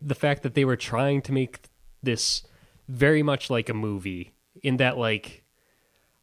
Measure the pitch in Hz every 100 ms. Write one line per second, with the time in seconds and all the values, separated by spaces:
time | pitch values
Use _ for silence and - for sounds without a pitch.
0 | 147 135 147 143 135 120 135 123 - 135
1 | 135 143 - 135 127 - - _ - -
2 | 131 117 - - - - - _ - 127
3 | 139 156 147 135 - 123 113 113 107 101
4 | 95 90 85 _ _ - 143 131 131 127
5 | 117 107 - - _ _ _ _ _ _
6 | _ _